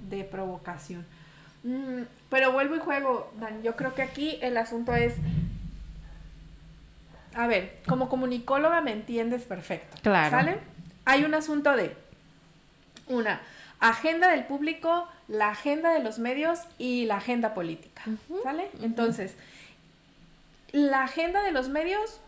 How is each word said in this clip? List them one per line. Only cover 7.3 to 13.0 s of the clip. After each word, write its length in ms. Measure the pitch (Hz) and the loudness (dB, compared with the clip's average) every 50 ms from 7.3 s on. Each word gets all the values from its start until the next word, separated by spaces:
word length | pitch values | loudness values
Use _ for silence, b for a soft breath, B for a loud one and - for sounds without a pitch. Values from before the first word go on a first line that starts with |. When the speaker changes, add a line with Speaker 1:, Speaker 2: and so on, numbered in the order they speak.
| - | -4
Speaker 1:
a 120 | 233 233 240 | -2 0 2
ver, 320 | 226 185 185 190 - - - - | 2 2 0 -2 -10 -8 -4 -2
como 220 | 262 254 262 254 | 0 0 0 0
comunicóloga 720 | 262 254 254 247 247 240 240 - 269 277 302 320 339 339 | 0 0 0 0 -2 -2 -2 0 2 4 4 4 4 4
me 100 | 320 254 | 2 0
entiendes 520 | 214 214 214 - 226 233 226 233 247 247 240 | -2 -4 -6 -4 -2 -2 -2 0 -2 -4 -4
perfecto, 540 | - 190 180 165 - 190 - - - - - | -6 -10 -8 -6 -6 -8 -8 -8 -12 -8 0
Speaker 2:
Claro. 280 | - 220 196 175 156 151 | 2 4 6 6 6 6
Speaker 1:
¿sale? 260 | - 254 269 320 381 440 - - - - - - - - - | 6 6 4 4 2 -2 -6 -12 -18 -18 -18 -20 -16 -2 2
Hay 180 | 262 269 277 294 | 4 6 6 6
un 100 | 311 302 | 4 2
asunto 420 | 311 302 311 302 294 285 285 277 | 0 0 0 0 2 4 4 4
de, 200 | 233 185 151 - - - - - - - - - - - - - - - - _ _ _ _ - - | 4 2 0 -2 -8 -18 -20 -20 -20 -20 -20 -20 -20 -20 -20 -20 -20 -20 -20 _ _ _ _ -20 -16